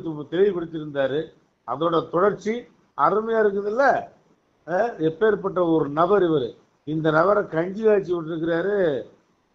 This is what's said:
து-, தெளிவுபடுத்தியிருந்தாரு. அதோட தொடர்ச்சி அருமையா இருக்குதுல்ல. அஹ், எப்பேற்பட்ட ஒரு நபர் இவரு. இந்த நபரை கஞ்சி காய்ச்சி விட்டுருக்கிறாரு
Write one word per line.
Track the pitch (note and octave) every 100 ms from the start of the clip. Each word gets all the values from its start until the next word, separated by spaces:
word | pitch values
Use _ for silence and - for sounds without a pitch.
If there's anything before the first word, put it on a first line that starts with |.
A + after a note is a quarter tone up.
து-, | E3 D3+ C#3+
தெளிவுபடுத்தியிருந்தாரு. | E3+ G3+ F3 E3+ D#3+ D3+ C#3 C3+ D3 D#3+ _ _ _ -
அதோட | C3 E3+ E3 D#3+
தொடர்ச்சி | E3+ G3+ - G#3 A#3+ - _ _ -
அருமையா | D3+ G#3 A3+ A3+
இருக்குதுல்ல. | G#3+ G3+ G3+ A#3 C#4 D3+ - _ _ _ _ _ D3+
அஹ், | F#3 A#3 G3+ D#3+
எப்பேற்பட்ட | E3 A3 G3 F#3+ F3 E3+
ஒரு | D#3+ C#3 D3
நபர் | F3+ G3+ F3
இவரு. | D3+ A2+ - _ _ C#3+
இந்த | D#3+ D#3
நபரை | D#3 F#3 G#3 F3
கஞ்சி | D#3+ F3+ G3
காய்ச்சி | A3 G3+ E3+
விட்டுருக்கிறாரு | F3 D#3 E3 E3+ E3+ F#3+ G3+ E3+ B2+ - _ _ _ _